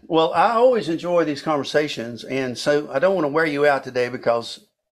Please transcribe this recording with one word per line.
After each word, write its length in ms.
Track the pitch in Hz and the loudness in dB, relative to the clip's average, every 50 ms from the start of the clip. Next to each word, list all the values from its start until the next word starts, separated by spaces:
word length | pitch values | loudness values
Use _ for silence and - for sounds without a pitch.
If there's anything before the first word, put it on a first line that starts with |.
Well, 300 | _ - 165 160 160 170 | _ -2 2 2 2 2
I 200 | 165 170 175 214 | 2 2 2 4
always 360 | 233 226 247 262 247 220 160 151 | 4 4 4 4 4 2 -2 -4
enjoy 360 | 170 156 - 175 175 175 165 | -6 -4 -2 0 2 2 2
these 180 | 151 147 139 | 0 -2 -4
conversations, 840 | - 165 156 143 135 - - 147 151 147 - - 117 120 120 107 - | -2 -2 -2 -2 -2 0 0 0 0 0 -4 -8 -8 -10 -10 -12 -10
and 320 | - 131 135 131 127 120 | -6 -4 -4 -4 -4 -6
so 340 | - - 151 147 147 147 143 | -4 -2 0 0 0 0 -2
I 80 | 131 135 | -2 0
don't 160 | 156 185 196 | 2 2 2
wanna 140 | 185 156 143 | 2 0 0
wear 160 | 139 160 165 | 0 0 0
you 200 | 160 143 143 143 | 0 0 2 2
out 180 | 147 139 135 - | 2 2 2 -2
today 240 | 131 123 127 123 120 | -4 -2 -2 -2 -2
because 580 | 123 120 - 123 117 117 117 - - - _ _ _ _ _ _ _ | -4 -2 0 0 0 0 -2 -6 -14 -16 _ _ _ _ _ _ _